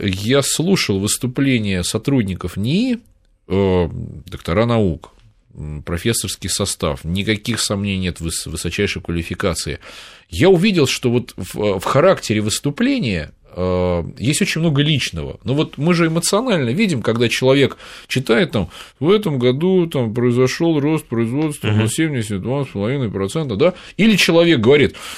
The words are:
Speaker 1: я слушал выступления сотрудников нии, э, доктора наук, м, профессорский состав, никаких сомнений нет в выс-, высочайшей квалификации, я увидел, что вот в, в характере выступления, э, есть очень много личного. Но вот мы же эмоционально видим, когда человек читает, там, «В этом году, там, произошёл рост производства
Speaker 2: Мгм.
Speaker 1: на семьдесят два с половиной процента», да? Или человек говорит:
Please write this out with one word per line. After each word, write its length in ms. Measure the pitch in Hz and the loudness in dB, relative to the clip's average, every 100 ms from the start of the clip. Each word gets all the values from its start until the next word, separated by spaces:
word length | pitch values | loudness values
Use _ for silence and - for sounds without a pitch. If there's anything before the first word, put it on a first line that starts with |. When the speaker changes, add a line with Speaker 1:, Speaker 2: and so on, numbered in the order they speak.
Speaker 1:
я 400 | 101 95 107 139 | -2 -2 2 2
слушал 560 | - - 170 185 - 98 | 2 -2 2 2 2 0
выступления 840 | 104 - 123 135 139 123 104 92 | 0 -2 -2 0 2 2 0 -2
сотрудников 720 | 87 107 - 135 98 90 90 92 | -2 -2 0 0 0 -4 -6 -4
нии, 420 | 110 180 254 233 _ _ _ _ - | -2 0 0 -2 _ _ _ _ -4
э, 420 | 95 98 90 85 85 78 80 90 | 0 2 2 0 -4 -10 -12 -14
доктора 380 | 87 - 92 117 | -10 -2 0 2
наук, 460 | 117 98 73 - _ - _ _ 78 | 2 2 0 -8 _ -20 _ _ -14
м, 240 | 76 76 | -10 -10
профессорский 680 | - 87 117 117 95 - 92 | -6 -4 -2 -2 -4 -8 -6
состав, 540 | - 98 - 85 69 | -4 -4 -2 -4 -4
никаких 560 | 80 95 101 107 - 107 | -4 -4 -2 -2 -2 -4
сомнений 440 | - 101 101 95 | -2 -2 -2 -2
нет 160 | 90 82 | -4 -4
в 60 | 82 | -6
выс-, 200 | - - | -6 -8
высочайшей 520 | 82 87 92 101 87 | -8 -6 -2 -2 -4
квалификации, 800 | - 85 82 87 92 85 - 65 - - - - - | -4 -4 -4 -4 -2 -2 -6 -10 -12 -20 -20 -20 -10
я 200 | 85 170 | 2 4
увидел, 360 | 175 220 175 131 | 6 4 2 2
что 220 | - 123 | 0 0
вот 240 | 120 120 - | 0 -2 -12
в, 440 | 92 - 104 95 | -10 -2 -2 0
в 40 | |
характере 560 | - 131 180 160 - 107 | 0 4 4 2 0 -2
выступления, 920 | 104 - 143 143 247 269 127 87 76 - _ 87 | 0 -2 -4 -2 0 0 -2 -4 -6 -16 _ -4
э, 480 | 92 90 90 87 87 - | 0 0 0 0 -4 -4
есть 240 | 110 147 | -2 0
очень 180 | - 160 | 0 0
много 220 | 165 139 | 0 2
личного. 560 | 151 139 - 80 69 - | 2 0 -2 -6 -8 -8
Но 120 | - 143 | -4 -2
вот 240 | 151 - | -2 -2
мы 160 | 160 175 | 0 2
же 100 | 165 | 2
эмоционально 640 | 165 - 202 262 180 120 | 0 0 0 0 0 0
видим, 320 | 151 220 139 | 0 0 0
когда 260 | 117 113 131 | 0 2 0
человек 480 | - 131 139 123 - - - - | 2 4 4 2 0 -18 -18 -6
читает, 440 | 135 131 220 160 | -4 2 2 2
там, 180 | 110 85 - - - | 0 -4 -8 -18 -2
«В 100 | 147 | 2
этом 300 | 214 202 135 | 2 2 2
году, 480 | 123 135 180 185 165 | 2 2 2 2 2
там, 260 | 143 117 | 0 -2
произошёл 680 | 107 123 120 127 - 170 156 | 2 2 4 2 2 2 2
рост 260 | 143 156 - | 2 -2 -2
производства 640 | 117 113 135 156 143 107 | -2 0 0 -2 -2 0
Speaker 2:
Мгм. 100 | 104 | 2
Speaker 1:
на 100 | 107 | 2
семьдесят 520 | - 160 131 107 98 | 0 -2 -2 -4 -4
два 200 | 107 139 | -2 -4
с 40 | 135 | -4
половиной 420 | 98 104 143 113 | -4 -2 -2 -2
процента», 460 | 95 98 160 147 101 | -2 -2 -2 -2 2
да? 180 | 170 - - - | 2 0 -12 0
Или 200 | 220 202 | 2 4
человек 420 | - 165 170 147 | 4 4 6 6
говорит: 360 | 110 147 135 - - | 6 6 4 0 -16